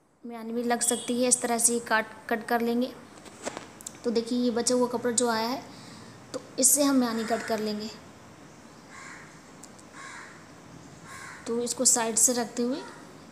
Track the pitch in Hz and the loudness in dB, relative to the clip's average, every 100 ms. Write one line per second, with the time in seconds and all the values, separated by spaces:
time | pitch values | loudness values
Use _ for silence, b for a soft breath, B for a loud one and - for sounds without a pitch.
0 | _ _ 233 233 226 233 240 240 - 240 | _ _ -14 -10 -4 -2 2 2 2 0
1 | - 240 254 - 233 233 - 240 - 220 | 0 2 4 2 2 2 4 2 2 2
2 | 220 - - 233 226 240 233 240 254 - | 2 -8 -4 -2 2 2 4 2 0 -4
3 | - - - - - - - - - - | -18 -18 -18 -10 -8 -8 -12 -14 -16 -6
4 | 240 226 226 247 247 233 240 254 240 240 | 0 0 0 2 2 2 2 2 2 0
5 | 240 226 240 220 226 294 - B B B | 0 2 2 2 0 -4 -8 B B B
6 | B B - - - - 262 285 277 269 | B B -12 -12 -8 2 4 6 6 6
7 | 240 226 220 220 - 220 214 214 220 - | 4 0 0 -2 0 -2 -2 -4 -6 -12
8 | - - - - - - - - - - | -18 -20 -20 -20 -20 -20 -20 -20 -18 -18
9 | - - - - - - - - - B | -16 -16 -18 -20 -20 -20 -18 -20 -18 B
10 | B B B B - - - - - - | B B B B -20 -20 -20 -20 -20 -20
11 | B B B B - 233 240 - 240 247 | B B B B -4 -2 0 2 4 4
12 | 226 214 247 247 226 - 240 311 - - | 2 2 4 4 0 -2 -2 -2 -6 -16
13 | - - - | -18 -20 -16